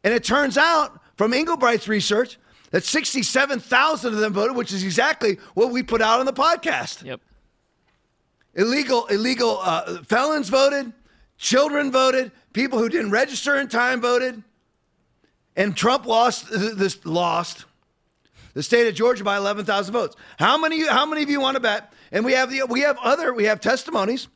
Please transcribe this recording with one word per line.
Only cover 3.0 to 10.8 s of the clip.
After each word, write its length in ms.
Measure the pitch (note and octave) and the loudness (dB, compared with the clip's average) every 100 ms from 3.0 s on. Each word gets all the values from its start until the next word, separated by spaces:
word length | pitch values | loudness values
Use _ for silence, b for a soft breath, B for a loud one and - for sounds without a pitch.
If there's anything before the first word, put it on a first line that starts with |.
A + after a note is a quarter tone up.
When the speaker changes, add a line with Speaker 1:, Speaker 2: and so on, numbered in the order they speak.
| C#4 C4+ G3+ C4 C#4 B3+ | -2 -4 0 0 0 -2
Speaker 1:
thousand 540 | - B3+ D4+ D4+ B3 | 0 2 2 0 -2
of 60 | G#3+ | -2
them 120 | G#3+ | -2
voted, 240 | G3+ A3+ B3+ | 0 -2 -2
which 160 | - | -4
is 100 | G3 | -4
exactly 560 | F#3+ F3 C#4 D#4 A3 F#3 B | -2 2 2 0 -2 -2 B
what 180 | - A#3+ | 0 0
we 120 | A#3+ | 0
put 180 | - A3+ | -2 0
out 200 | A3 A#3 | 2 2
on 40 | |
the 80 | C4 | 0
podcast. 720 | C4+ D#4 E4 E4 C#3+ E3 - | 2 2 2 -2 -4 -6 -12
Speaker 2:
Yep. 160 | D#3 B2+ _ _ _ _ _ _ _ _ _ _ _ _ _ | -14 -16 _ _ _ _ _ _ _ _ _ _ _ _ _
Speaker 1:
Illegal, 500 | E3+ A3 C4+ B3+ B3 A#3 | -2 0 0 0 0 0
illegal, 500 | G#3 A#3+ B3 A#3 G#3 | -2 0 0 0 0
uh, 380 | F#3 E3 E3+ F3 | -2 -2 -4 -10
felons 440 | C#3 G#3+ C#4+ D4+ G3+ | -2 0 2 -2 0
voted, 460 | C4 C#4 C#4+ | 2 2 0